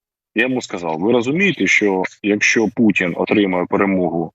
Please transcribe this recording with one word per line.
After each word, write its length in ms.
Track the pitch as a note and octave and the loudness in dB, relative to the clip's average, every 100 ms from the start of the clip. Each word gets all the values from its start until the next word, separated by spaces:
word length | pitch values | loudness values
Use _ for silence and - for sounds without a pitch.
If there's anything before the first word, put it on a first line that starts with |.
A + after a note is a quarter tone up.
| _ _ _ G#2+ | _ _ _ -2
Я 80 | |
йому 180 | B2+ B2 | 0 -2
сказав: 380 | - G2 E2+ D#2 | -4 -6 -4 -2
Ви 120 | G2 | 2
розумієте, 560 | B2 A#2 D#3 G2+ - F#2+ | 2 0 0 0 0 0
що 360 | - G#2 F#2+ F#2 - | 2 2 0 -4 -4
якщо 440 | G#2 G#2 - A#2+ G#2+ - | -2 0 2 2 0 2
Путін 380 | A2+ F#2 F2+ E2 | 2 2 -2 -4
отримає 480 | F#2 G#2+ G2 F2+ F2+ | 0 0 2 0 -2
перемогу 640 | G2 G2+ F#2 F2 E2+ E2 | 0 0 0 0 -2 -6